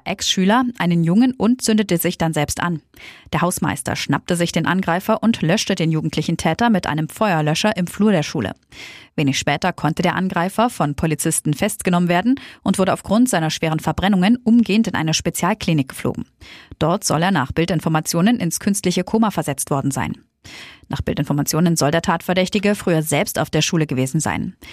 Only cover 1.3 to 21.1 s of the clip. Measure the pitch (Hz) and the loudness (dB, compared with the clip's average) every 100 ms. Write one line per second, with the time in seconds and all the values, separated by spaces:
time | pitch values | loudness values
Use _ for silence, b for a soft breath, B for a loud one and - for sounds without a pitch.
1.3 | 254 214 254 - 214 202 170 170 - 165 | 2 0 2 2 0 2 0 0 0 -2
2.3 | 151 147 - 170 160 - B B B B | 0 -2 -2 -4 -4 -8 B B B B
3.3 | 156 170 - - - - - - 143 - | -2 0 0 -2 -2 -4 -4 -2 -2 -2
4.3 | 170 170 175 160 180 185 170 - 220 220 | -2 0 0 0 0 0 -2 0 0 0
5.3 | 226 156 208 - 196 160 156 151 - 151 | 0 0 0 0 0 0 0 -2 -2 -2
6.3 | 165 165 160 240 190 - 156 156 - 214 | 0 0 2 2 2 0 -2 -4 0 0
7.3 | 165 151 160 214 214 175 - 214 185 147 | 2 2 2 0 0 -4 0 2 2 0
8.3 | 160 104 - _ B B B B - 143 | -4 -4 -8 _ B B B B -2 0
9.3 | 131 - 143 185 - - 165 180 - 185 | 0 0 0 0 0 -2 0 0 0 -2
10.3 | 180 180 - 240 - 147 143 165 151 156 | -2 -2 0 0 0 -2 0 -2 0 -2
11.3 | - 147 147 208 - - 175 175 175 214 | -2 -2 -2 -2 -2 0 2 4 2 2
12.3 | 269 B B - 196 185 143 - 214 247 | 0 B B -2 2 2 0 0 2 4
13.3 | 180 160 - 160 156 - - 185 196 185 | 2 0 -2 -2 0 -2 0 2 4 4
14.3 | 247 - 240 220 208 226 - 160 - 175 | 2 4 4 4 2 2 0 0 0 -2
15.3 | - 170 214 - 160 135 - - - - | -2 -2 0 0 0 0 -4 -6 -6 -10
16.3 | _ B B B - 156 185 - 151 175 | _ B B B -4 -2 0 0 0 2
17.3 | 185 127 - 170 165 165 160 160 170 196 | 0 0 -2 0 0 0 -2 0 2 2
18.3 | 240 170 - - 202 185 180 180 220 220 | 2 -2 -2 -2 0 0 -2 0 0 2
19.3 | 180 151 139 - 143 139 135 80 - _ | 0 -4 -6 -2 -2 0 -2 -4 -6 _
20.3 | _ B B B B - - - | _ B B B B -8 -6 -4